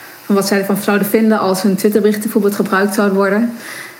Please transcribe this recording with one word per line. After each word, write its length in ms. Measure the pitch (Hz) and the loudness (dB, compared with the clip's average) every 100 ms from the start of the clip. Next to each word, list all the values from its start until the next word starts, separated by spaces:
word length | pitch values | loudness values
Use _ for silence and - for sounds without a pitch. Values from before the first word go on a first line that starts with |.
| - - | -20 -12
van 100 | - | -2
wat 120 | 202 196 | 0 2
zij 120 | 196 | 0
ervan 180 | 190 196 | 0 -2
zouden 300 | - 202 196 | 0 0 2
vinden 320 | 220 220 214 | 2 2 2
als 240 | 190 190 | 0 0
hun 120 | 202 | 0
Twitterbericht 460 | 185 214 214 202 208 | 2 2 2 2 0
bijvoorbeeld 340 | 226 226 202 | -2 0 0
gebruikt 400 | 202 - 190 202 | 0 0 0 0
zou 180 | 208 202 | 0 0
worden. 400 | 196 196 208 240 - - - - - | 2 0 0 -2 -4 -14 -16 -16 -12